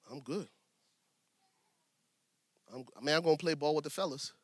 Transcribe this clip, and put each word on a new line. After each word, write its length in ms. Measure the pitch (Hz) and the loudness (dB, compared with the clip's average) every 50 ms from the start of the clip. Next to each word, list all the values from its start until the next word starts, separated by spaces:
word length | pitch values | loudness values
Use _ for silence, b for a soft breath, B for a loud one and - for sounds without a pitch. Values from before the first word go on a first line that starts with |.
| _ - | _ -14
I'm 100 | 120 143 | -16 -14
good. 300 | 131 127 151 208 170 - _ _ _ _ _ _ _ _ _ _ _ _ _ _ _ _ _ _ _ _ _ _ _ _ _ _ _ _ _ _ _ _ _ _ _ _ _ _ _ _ _ _ _ - | -8 -6 -6 -6 -6 -8 _ _ _ _ _ _ _ _ _ _ _ _ _ _ _ _ _ _ _ _ _ _ _ _ _ _ _ _ _ _ _ _ _ _ _ _ _ _ _ _ _ _ _ -16
I'm, 140 | - 131 127 - - - | -16 -16 -16 -16 -16 -4
man, 160 | 120 147 151 | 0 2 2
I'm 60 | 160 | 4
gonna 160 | 175 165 156 151 | 6 4 4 4
play 160 | 180 170 160 | 4 0 0
ball 200 | 151 147 151 156 | 2 0 0 0
with 100 | 151 147 | 0 -2
the 40 | 151 | -4
fellas. 460 | - - 196 170 131 139 - - - _ | -4 -4 -4 -4 -4 -8 -10 -12 -12 _